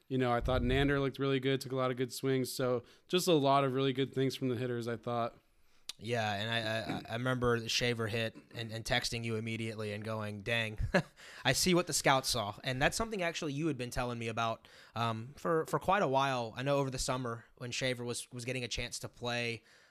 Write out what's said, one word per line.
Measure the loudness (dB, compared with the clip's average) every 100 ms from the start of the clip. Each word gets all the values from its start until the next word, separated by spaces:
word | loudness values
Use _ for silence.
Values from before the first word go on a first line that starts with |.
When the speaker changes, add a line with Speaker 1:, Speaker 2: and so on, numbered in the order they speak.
| -4
Speaker 1:
you | 0
know, | 2
I | 2
thought | 2 2
Nander | 4 4 4 2
looked | 0 0
really | 0 2
good, | 2 0
took | 0
a | 0
lot | 0
of | 0
good | -2
swings. | -2 2 2 2
So | 0 0 0 -2 -16 -2
just | 0 4
a |
lot | 4 6 6
of | 4
really | 2 2
good | 2 0
things | 2 0
from | 2 0
the | 0
hitters, | -2 -2 -4
I | -4
thought. | -2 -2 -2 -4 _ _ -20 _ -18 -12
Speaker 2:
Yeah, | -4 -2 0
and | -2 -2
I, | -2 0 -2 -4 -6 -6
I, |
I |
remember | -4 0 2 2 2
the | 2
Shaver | 0 2 0 -2
hit | -2 -2 -4 -14 -10
and, | -8
and | -8
texting | 0 0 0 -2
you | -2 -2
immediately | -2 -4 -4 -4 -4
and | -4
going, | -4 -4 -4 -6
"Dang, | -2 0 0 -2 0 0 0
<laughs> | -6 -20 -4
I | 0
see | 2 4
what | 4 4
the |
scouts | 2 4 4 4
saw." | -2 -2 -4
And | -4 0
that's | 0 0
something | -4 -2
actually | -4 -2 -4
you | -2 -2
had | -2
been | -4
telling | -4 -4 -4
me | -4
about, | 0 -2 -2 -10 -20 -12 -4
um, | -2 -2 -6 -6
for, | 0 0 2
for | 0
quite | 2 2
a | 4
while. | 4 2 2 -2 -4
I |
know | 0 2
over | 2
the | -2
summer | -2 -2 -4 -8 -12 -14
when | -8
Shaver | -4 -2 -2
was, | -4 -6 -8
was | -10
getting | -6 -4
a | -4
chance | -6 -6 -8
to | -10
play, | -8 -4 -2 -2 -4 -10 -20 _